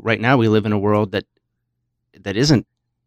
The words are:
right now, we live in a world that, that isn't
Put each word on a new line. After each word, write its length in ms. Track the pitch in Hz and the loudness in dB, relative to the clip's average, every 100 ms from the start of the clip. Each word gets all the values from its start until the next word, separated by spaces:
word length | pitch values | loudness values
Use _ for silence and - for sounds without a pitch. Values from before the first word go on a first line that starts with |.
right 160 | 113 104 | -2 -2
now, 160 | 113 135 | 0 2
we 120 | 110 | 2
live 180 | 107 107 | 2 0
in 60 | |
a 60 | 104 | -2
world 340 | 101 104 104 | 0 0 -2
that, 120 | 98 - _ _ _ _ _ _ _ _ - | -6 -8 _ _ _ _ _ _ _ _ -14
that 160 | 190 101 | -6 -2
isn't 300 | 147 120 - _ _ _ | 2 2 0 _ _ _